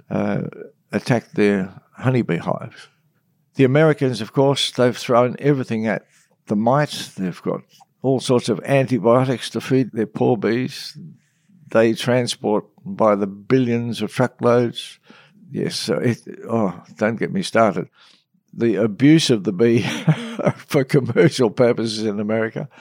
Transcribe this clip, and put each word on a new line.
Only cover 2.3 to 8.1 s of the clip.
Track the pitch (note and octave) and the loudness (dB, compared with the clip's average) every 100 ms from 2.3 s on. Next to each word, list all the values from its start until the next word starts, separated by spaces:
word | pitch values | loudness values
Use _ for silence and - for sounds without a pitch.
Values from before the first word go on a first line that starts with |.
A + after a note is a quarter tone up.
| E2+ | -4
hives. | F2+ - - - - _ _ _ _ _ _ | -4 -6 -8 -18 -20 _ _ _ _ _ _
The | - | 2
Americans, | C3 D3 D#3+ D3 C3+ A2 | 4 4 4 2 -2 -4
of | G#2 | -4
course, | C#3+ C#3 C3 - | 0 2 2 -2
they've | - B2 A2 | 0 0 0
thrown | - A#2+ B2 - | 0 2 2 0
everything | C#3+ C#3 A#2+ A2+ A2 | 0 0 -2 -4 -2
at | F#2+ _ _ _ _ - | -4 _ _ _ _ -4
the | G#2 | -2
mite. | A#2 C#3+ D3 - - - | 2 2 0 -6 -12 -8
They've | F#2 - | -8 -6
got | F2 F#2+ - _ _ _ | -6 -8 -10 _ _ _
all | B2+ | -2